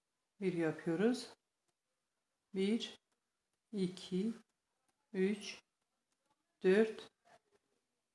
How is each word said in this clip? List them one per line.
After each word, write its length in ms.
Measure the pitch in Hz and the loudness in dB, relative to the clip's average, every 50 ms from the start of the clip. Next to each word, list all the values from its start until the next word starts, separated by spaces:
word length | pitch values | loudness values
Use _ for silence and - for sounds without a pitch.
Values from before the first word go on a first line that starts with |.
| _ _ _ _ _ _ _ - | _ _ _ _ _ _ _ -4
bir 120 | 202 185 175 | -2 -2 0
yapıyoruz. 800 | 170 165 156 156 156 - 170 165 165 202 240 247 247 - - - - _ _ _ _ _ _ _ _ _ _ _ _ _ _ _ _ _ _ _ _ _ _ - | 0 0 0 -2 -2 -2 -2 0 2 2 2 2 0 -4 -10 -16 -20 _ _ _ _ _ _ _ _ _ _ _ _ _ _ _ _ _ _ _ _ _ _ -4
Bir, 440 | 190 190 202 226 226 - - - - _ _ _ _ _ _ _ _ _ _ _ _ _ _ | -2 0 2 0 0 -2 -6 -12 -14 _ _ _ _ _ _ _ _ _ _ _ _ _ _
iki, 600 | - 202 185 180 185 - - - 185 180 202 226 226 - - _ _ _ _ _ _ _ _ _ _ _ _ _ - | -4 -2 -2 -2 -2 -6 -8 -4 -2 -2 -2 -2 -4 -6 -12 _ _ _ _ _ _ _ _ _ _ _ _ _ -2
üç, 500 | 190 185 196 214 208 - - - - - _ _ _ _ _ _ _ _ _ _ _ _ _ _ _ _ _ _ _ - | 2 2 2 2 -2 -6 -10 -14 -14 -18 _ _ _ _ _ _ _ _ _ _ _ _ _ _ _ _ _ _ _ 2
dört. 480 | 185 185 208 226 220 - - - - - _ _ _ - - _ _ _ _ _ _ _ _ _ _ _ _ _ _ _ | 4 6 6 4 2 0 -6 -14 -20 -20 _ _ _ -20 -20 _ _ _ _ _ _ _ _ _ _ _ _ _ _ _